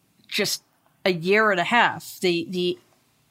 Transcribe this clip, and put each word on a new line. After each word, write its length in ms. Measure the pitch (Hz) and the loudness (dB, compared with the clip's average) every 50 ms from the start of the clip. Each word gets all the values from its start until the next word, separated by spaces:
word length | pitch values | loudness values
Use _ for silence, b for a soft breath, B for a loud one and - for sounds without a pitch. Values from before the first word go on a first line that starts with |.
| _ _ _ _ _ | _ _ _ _ _
just 340 | - - - 202 - - - _ _ _ _ _ _ _ _ - | -8 -4 -4 -4 -4 -4 -8 _ _ _ _ _ _ _ _ -2
a 80 | 196 185 | 0 0
year 380 | 165 160 185 202 214 220 214 | 0 2 2 4 4 4 2
and 80 | 196 175 | 2 0
a 40 | 170 | 0
half, 560 | - 233 240 208 156 117 - - - - - | 2 2 4 4 2 0 -4 -12 -16 -8 -2
the, 260 | - 180 170 170 165 - | 0 0 0 0 -2 -4
the 280 | 185 180 180 180 175 - _ _ _ _ _ _ _ _ _ _ | -4 -4 -2 -2 -4 -6 _ _ _ _ _ _ _ _ _ _